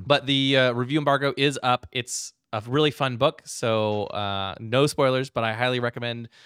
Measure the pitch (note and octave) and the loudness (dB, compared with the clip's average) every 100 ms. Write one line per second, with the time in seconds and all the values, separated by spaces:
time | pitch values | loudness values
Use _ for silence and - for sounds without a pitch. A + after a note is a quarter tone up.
0 | F#2+ C#3+ C3 C#3 C3+ C3+ B2+ A#2+ B2+ D3+ | 0 0 2 0 4 4 4 2 0 0
1 | D3 C#3 C#3 C3 C#3 C#3 B2+ B2 - B2+ | 2 0 0 0 0 0 0 0 -2 -6
2 | A#2+ - - - _ A2 A2 C#3 D3+ - | -6 -8 -10 -16 _ -8 -2 2 2 2
3 | C3+ A#2+ C#3+ - - - A#2+ A2 G#2+ G#2 | -2 2 0 0 -12 -4 0 2 2 -2
4 | - - G2+ G2 G2 - A2+ B2 D3 - | -4 -6 -4 -4 -6 -8 -2 2 2 2
5 | C3+ C3 C3 - A2+ A2 B2+ B2+ A#2+ A#2+ | 0 0 -2 -2 -2 0 0 0 -2 -4
6 | A#2+ A#2 A#2 _ | -8 -8 -12 _